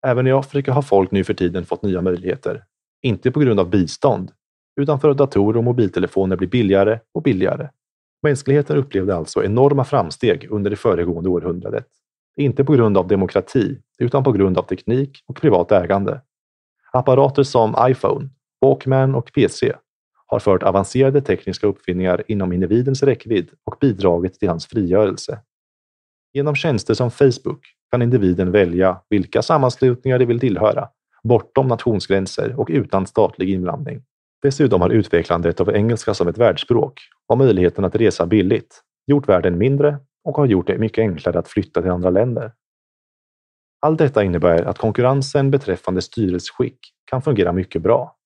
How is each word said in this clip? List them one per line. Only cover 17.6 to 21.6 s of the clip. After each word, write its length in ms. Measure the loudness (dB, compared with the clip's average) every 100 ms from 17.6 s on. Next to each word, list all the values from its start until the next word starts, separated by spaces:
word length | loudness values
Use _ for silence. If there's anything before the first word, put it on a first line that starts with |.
| 2 2
iPhone, 480 | 0 2 -2 -4 -6 _ _ _
Walkman 540 | 2 2 0 0 2
och 180 | -2 -4
P 140 | 0 0
C 260 | 0 -4 -4 _ _ _ _ _
har 120 | -4
fört 240 | 0 2
avancerade 580 | 2 0 0 0 2 2
tekniska 460 | 0 -4 -4 -4